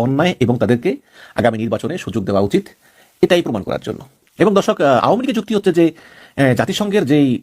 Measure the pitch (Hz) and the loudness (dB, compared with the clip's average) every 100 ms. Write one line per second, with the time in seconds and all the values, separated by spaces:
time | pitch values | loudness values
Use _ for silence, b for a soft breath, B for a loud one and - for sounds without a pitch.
0 | 120 139 175 180 113 123 104 120 170 285 | 0 0 0 0 0 0 0 0 0 -6
1 | B B B - 117 110 117 107 120 180 | B B B -2 -2 -2 -4 -4 -4 -8
2 | - 107 98 98 101 196 - - b b | -6 -4 -2 0 0 0 -4 -12 b b
3 | b b 180 175 165 110 90 - - - | b b 0 2 0 -4 -4 -6 -6 -10
4 | - _ _ - 120 196 196 208 147 123 | -14 _ _ -2 2 2 0 0 2 2
5 | 117 202 262 226 - 214 190 165 165 160 | 2 0 -2 -4 -2 -2 0 2 2 0
6 | - - - - 135 117 117 185 208 202 | -14 -20 -10 0 2 2 0 -2 -2 0
7 | 135 151 139 113 | 2 2 2 0